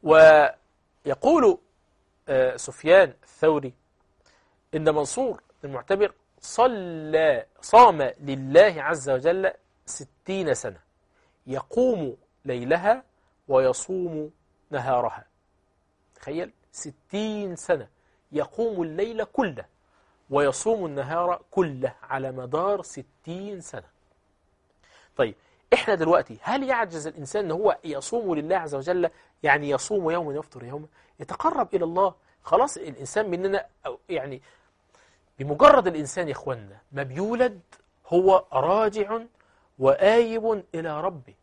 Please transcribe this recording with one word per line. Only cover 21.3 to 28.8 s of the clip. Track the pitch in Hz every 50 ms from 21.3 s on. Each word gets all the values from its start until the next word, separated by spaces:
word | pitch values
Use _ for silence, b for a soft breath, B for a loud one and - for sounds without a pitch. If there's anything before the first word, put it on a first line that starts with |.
| 175 175 - _
كله | - 190 185 160 139 131 131 127 - _ -
على | - 135 135 135 131 127
مدار | 127 127 123 131 156 175 196 202 190 170
ستين | - - - 131 _ _ _ _ 156 170 185 196 208 208 185
سنة. | 165 - - 120 - _ _ _ _ _ _ _ _ _ _ _ _ _ _ _ _ _ _ _ b b b b b b b
طيب، | - 135 113 104 _ _ _ _ _ _ _ -
إحنا | - - - 208
دلوقتي | 175 160 160 170 - - - 113 110 -
هل | - 226 277 269
يعجز | 262 262 233 226 190 165 160 147
الإنسان | 160 - - 143 131 - 214 208
إن | 175
هو | 156 175 214 208 170 - _
يصوم | 165 143 139 - - - 233 226 196 170
لله | 151 147 156 185
عز | 190 165 156 147
وجل، | 139